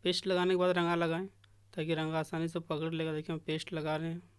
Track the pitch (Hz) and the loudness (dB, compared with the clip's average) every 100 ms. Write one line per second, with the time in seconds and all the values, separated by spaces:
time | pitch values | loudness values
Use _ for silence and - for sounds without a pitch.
0 | 180 175 190 180 180 185 180 180 170 170 | 0 0 0 2 4 4 4 4 4 2
1 | 170 165 190 - - - - - 160 160 | 2 0 -4 -12 -20 -20 -12 -6 -2 0
2 | 156 160 156 165 165 165 160 151 160 160 | 0 -2 -2 -2 -2 -4 -4 -2 -2 -2
3 | 160 156 156 165 - 156 - 160 156 156 | -2 -4 -4 -6 -4 -4 -4 -4 -2 -2
4 | 165 165 - | -2 -6 -12